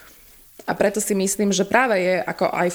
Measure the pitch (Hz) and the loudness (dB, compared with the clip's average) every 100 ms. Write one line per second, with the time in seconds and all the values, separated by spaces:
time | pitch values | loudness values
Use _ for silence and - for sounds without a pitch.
0 | - - - - - - - 175 202 208 | -20 -20 -20 -20 -20 -12 -6 0 0 0
1 | 202 196 196 - 202 190 196 233 262 190 | -2 0 -2 0 0 0 2 2 2 2
2 | 180 185 - - 185 - 175 | 2 0 -2 -2 -2 0 -2